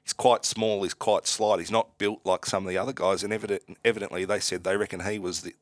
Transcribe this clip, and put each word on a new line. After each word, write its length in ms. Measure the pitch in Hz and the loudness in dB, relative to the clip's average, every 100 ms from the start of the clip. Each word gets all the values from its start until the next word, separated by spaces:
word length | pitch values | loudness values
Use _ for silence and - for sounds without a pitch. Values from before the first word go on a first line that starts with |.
he's 80 | - | -10
quite 300 | - 131 117 - | 2 4 4 2
small, 380 | 110 110 101 | 0 0 0
he's 100 | 95 | -2
quite 320 | - - 101 - | -2 2 2 2
slight, 320 | - 107 95 | 0 2 2
he's 120 | 82 | 2
not 280 | 113 - - | 0 0 -2
built 220 | 104 107 | -2 0
like 220 | 95 92 - | 0 0 0
some 180 | 98 | -2
of 60 | 95 | -2
the 80 | 92 | -4
other 140 | 117 | -4
guys. 280 | - 92 92 | 0 2 2
And 80 | 101 | 0
evident-, 440 | 107 104 98 - 85 | -4 -2 -4 -6 -2
evidently, 400 | 117 107 101 90 | 0 0 -4 -4
they 140 | 95 104 | -2 -2
said 220 | - 92 | -2 -2
they 120 | 90 101 | 0 0
reckon 240 | 107 92 | -2 -4
he 180 | 92 107 | -6 -4
was 240 | 90 85 | -4 -6
the, 120 | - - | -10 -16